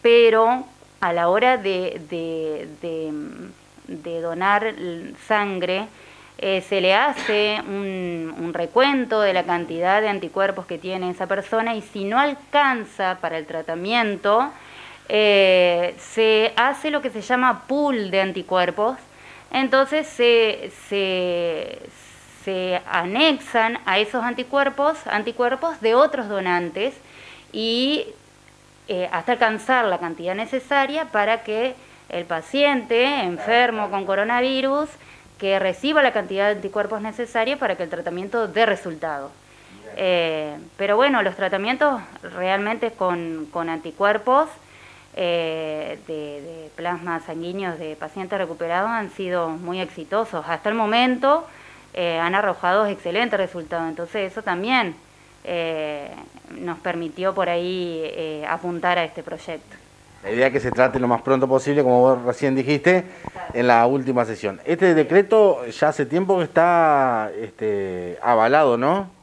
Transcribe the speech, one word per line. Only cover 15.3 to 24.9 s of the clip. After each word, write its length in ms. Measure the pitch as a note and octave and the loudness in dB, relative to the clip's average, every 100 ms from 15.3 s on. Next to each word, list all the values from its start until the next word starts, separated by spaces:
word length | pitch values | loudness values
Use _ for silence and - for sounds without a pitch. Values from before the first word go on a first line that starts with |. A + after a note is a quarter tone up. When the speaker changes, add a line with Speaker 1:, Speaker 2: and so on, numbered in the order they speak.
| G3+ F#3+ F#3 F3+ F3 F3 E3+ | 6 6 6 4 2 -2 -6
Speaker 1:
se 560 | - - A3 A3 A3 A3+ | -8 0 4 4 2 2
hace 340 | B3 C#4 D#4 | 0 0 -2
lo 120 | D4 | -2
que 80 | C4 | -4
se 100 | A3 | -8
llama 440 | F#3 B3 B3+ A#3 - | -2 2 2 0 -2
pool 420 | C#4 D4 B3 G3 | 0 0 0 0
de 120 | F#3+ | 0
anticuerpos. 720 | F#3+ F#3 E3+ F#3 F3+ F3 G#3+ D#3+ - - - - - | 0 -4 -2 0 2 0 -2 -2 -14 -20 -20 -20 -6
Entonces 540 | B3+ C4 C4 C4+ D4+ D4+ | -2 2 2 2 0 -4
se, 680 | - A#3+ A#3 A3 - - - - | 2 4 6 4 0 -10 -14 -6
se, 880 | G3+ F#3+ F#3 F3+ F3 E3+ D#3 - - - - - - - - | -2 0 0 -2 -2 -2 -4 -8 -12 -18 -20 -20 -20 -20 -14
se 380 | - F#3 F#3 F3+ - | -6 -4 -2 -4 -2
anexan 880 | F3 F3 G#3+ D#4 C#4+ - A#3 A3+ A#3 | -2 -2 2 2 2 0 0 0 -2
a 140 | - F#3+ | 0 0
esos 260 | G#3 B3+ | 0 -2
anticuerpos, 840 | A#3+ A#3+ B3 C#4 C#4 C4+ C#4+ | -4 -4 -2 2 0 2 0